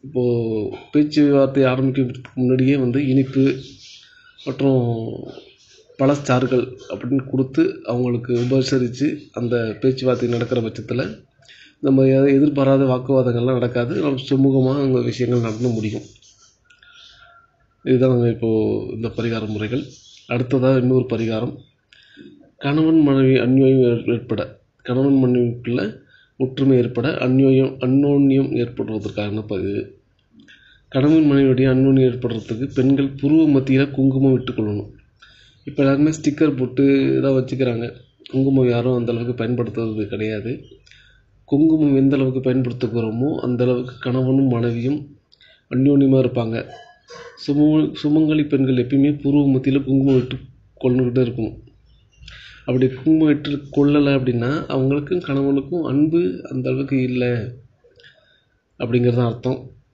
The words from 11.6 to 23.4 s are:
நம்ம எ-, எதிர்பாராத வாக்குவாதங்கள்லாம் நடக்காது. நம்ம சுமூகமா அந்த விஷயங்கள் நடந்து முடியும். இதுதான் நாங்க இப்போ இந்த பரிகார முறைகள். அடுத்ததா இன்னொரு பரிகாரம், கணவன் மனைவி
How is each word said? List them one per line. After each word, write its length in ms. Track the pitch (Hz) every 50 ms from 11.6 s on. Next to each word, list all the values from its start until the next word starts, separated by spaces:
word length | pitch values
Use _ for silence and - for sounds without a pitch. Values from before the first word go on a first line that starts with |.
| - - _ _
நம்ம 220 | - 143 135 135 135
எ-, 300 | 135 131 135 135 143 139
எதிர்பாராத 500 | 135 143 147 143 139 135 135 135 135 139
வாக்குவாதங்கள்லாம் 680 | 131 127 127 127 127 139 131 123 123 117 117 120 127 131
நடக்காது. 420 | 123 117 120 120 123 120 120 165
நம்ம 260 | 202 165 147 139 127 135 -
சுமூகமா 520 | 143 131 135 139 135 135 131 131 135 143 139
அந்த 160 | 135 127 123
விஷயங்கள் 440 | 120 117 110 117 123 120 123 123 117
நடந்து 260 | 113 107 107 120 123
முடியும். 320 | 117 107 107 107 107 113 - - - _ _ - _ _ _ _ _ _ _ _ _ _ _ 1077 1077 1077 1077 - - _ - _ _ _ _ _ _ _ _ _ _ _ _
இதுதான் 260 | 139 127 127 127 131
நாங்க 200 | 127 120 120 117
இப்போ 200 | 113 110 117 113 110 110 107 107 107 104 107 - -
இந்த 120 | 107 113 113
பரிகார 400 | 104 - 113 117 113 113 107 107
முறைகள். 360 | 107 104 107 107 117 135 - - - - _ - - - _ _
அடுத்ததா 480 | 123 120 123 120 143 135 123 131 135 131
இன்னொரு 280 | 123 123 127 131 120 127
பரிகாரம், 460 | 120 110 113 113 113 110 113 127 127 - - _ _ _ _ _ _ _ _ _ _ - - - - _ _ _ _ _
கணவன் 440 | - 139 143 156 160 160 160 160
மனைவி 380 | 151 143 139 135 135 131 131 127